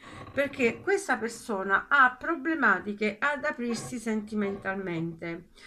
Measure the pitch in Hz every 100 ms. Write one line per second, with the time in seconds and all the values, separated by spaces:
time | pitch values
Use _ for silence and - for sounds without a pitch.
0 | - - - - 277 277 233 - - 392
1 | - 233 226 - - 196 196 196 - 285
2 | 254 254 294 330 269 320 233 185 190 208
3 | 208 208 285 285 294 294 240 226 - 247
4 | 226 220 208 214 196 196 190 196 185 165
5 | 170 165 170 170 - -